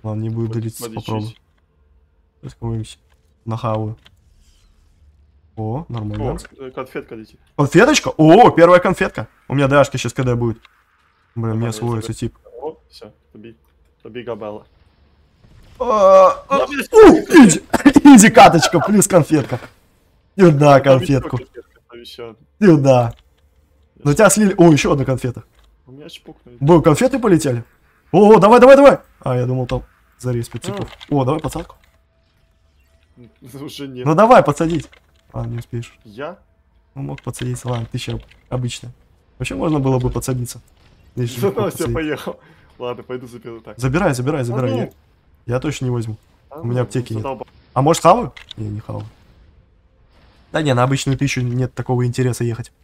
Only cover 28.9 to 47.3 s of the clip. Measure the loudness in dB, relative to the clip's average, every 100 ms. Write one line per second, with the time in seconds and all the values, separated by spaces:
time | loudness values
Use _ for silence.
28.9 | 4 _ _ -6 -4 -4 -6 -6 -8 -10
29.9 | _ _ _ -8 -6 -8 -12 -12 -10 -12
30.9 | -16 -6 -4 -2 -4 -6 -10 -14 _ _
31.9 | _ _ _ _ _ _ _ _ _ _
32.9 | _ _ _ -20 _ -20 -18 -18 -16 -16
33.9 | -8 -2 0 4 4 4 -4 -4 -6 -10
34.9 | _ _ _ _ -14 -12 -14 -12 -14 -14
35.9 | _ -20 -16 -16 -16 _ _ _ _ _
36.9 | -16 -14 -12 -14 -10 -10 -10 -8 -10 -10
37.9 | -12 -10 -12 -14 _ _ -8 -8 -10 -18
38.9 | _ _ _ _ _ -12 -6 -4 -2 -2
39.9 | -2 -4 -6 -6 -8 -8 -14 _ _ _
40.9 | _ _ -10 -10 -6 -6 -4 -8 -6 -8
41.9 | -6 -6 -8 -12 -16 _ _ _ _ -12
42.9 | -12 -12 -14 -14 -20 -18 -20 -20 -10 -6
43.9 | -4 -4 -4 -6 -6 -6 -6 -6 -6 -8
44.9 | _ _ _ _ _ -10 -8 -6 -8 -8
45.9 | -6 -8 -14 _ _ _ -14 -8 -6 -6
46.9 | -8 -8 -10 -10